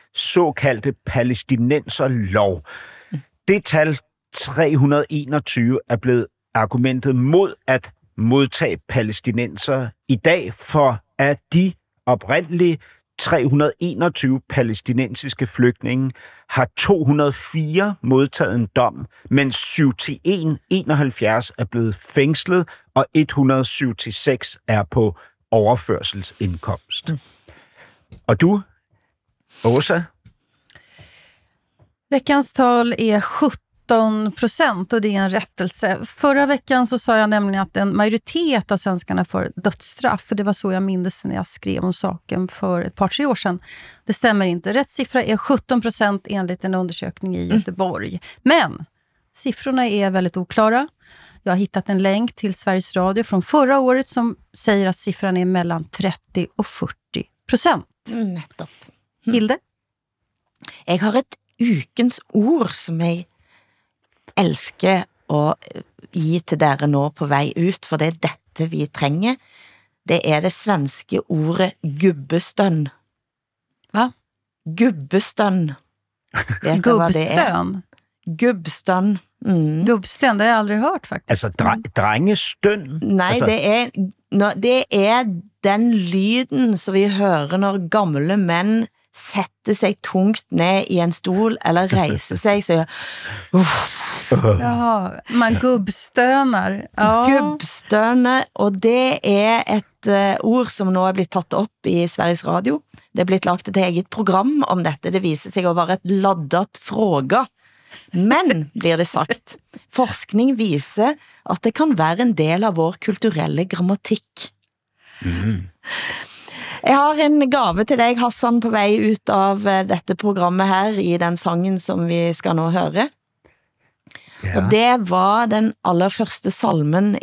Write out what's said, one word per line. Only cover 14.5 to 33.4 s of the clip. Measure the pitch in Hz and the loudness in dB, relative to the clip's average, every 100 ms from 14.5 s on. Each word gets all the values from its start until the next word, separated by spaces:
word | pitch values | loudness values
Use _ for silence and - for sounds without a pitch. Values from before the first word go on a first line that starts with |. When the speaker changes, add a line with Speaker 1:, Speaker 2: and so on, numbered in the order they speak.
| - 120 107 - 123 127 90 139 - 131 | -2 -2 -2 -2 -2 -2 -4 -8 -6 -4
Speaker 1:
flygtninge | - 123 - 120 127 135 - - - - | 2 2 2 -2 -2 -2 -6 -16 -20 -6
har | - 123 - | -2 -2 0
to | - 196 | 2 2
hundrede | 139 147 147 | 4 2 2
fire | 139 - 160 156 165 208 196 | -2 -6 -6 -2 0 0 -2
modtaget | 120 131 139 - 135 | 2 2 2 0 -2
en | 120 110 - | 0 -2 0
dom, | 120 131 135 _ - | 0 -2 -12 _ -2
mens | 135 135 123 | 0 2 0
syv | - - 143 120 | -2 0 2 0
til | - 139 | -4 -4
en | 175 196 160 147 - | -2 -2 -2 -4 -2
enoghalvfjerds | 190 147 147 143 - 110 113 120 - | -2 0 0 0 -2 0 0 -2 -6
er | |
blevet | 113 117 113 | -6 -2 -2
fængslet, | 101 - - 139 156 - 180 170 - _ | -4 -4 0 2 0 0 0 0 -6 _
og | - 135 | -2 2
et | 156 151 | 2 2
hundrede | - 131 135 | 2 2 2
syv | 131 - 131 113 | 0 -2 -4 -4
til | - | -6
seks | 110 - 127 - - - | -4 -2 -2 -4 -8 -2
er | 107 | 0
på | 101 - 107 90 - _ _ | 0 2 0 0 -12 _ _
overførselsindkomst. | 113 107 123 - 107 - 101 92 - 101 85 - 95 - - - | 2 4 2 0 -4 -4 -8 -10 -6 -6 -4 -6 -8 -8 -10 -8
Speaker 2:
Mm. | 156 - _ _ - _ _ - _ _ - - | -8 -10 _ _ -20 _ _ -20 _ _ -8 -2
Speaker 1:
Og | 113 | 2
du, | 170 208 - _ _ _ _ _ _ _ _ - | 2 2 -2 _ _ _ _ _ _ _ _ -4
Åsa? | 113 127 - 170 165 _ _ _ _ _ _ - _ - - - _ _ _ _ _ _ _ _ _ | 0 2 2 0 -4 _ _ _ _ _ _ -20 _ -20 -20 -20 _ _ _ _ _ _ _ _ _
Speaker 2:
Veckans | 277 262 285 262 | -2 2 2 2
tal | - 247 240 240 233 | 2 4 4 2 0
är | 226 208 | 0 0
sjutton | - - | 0 0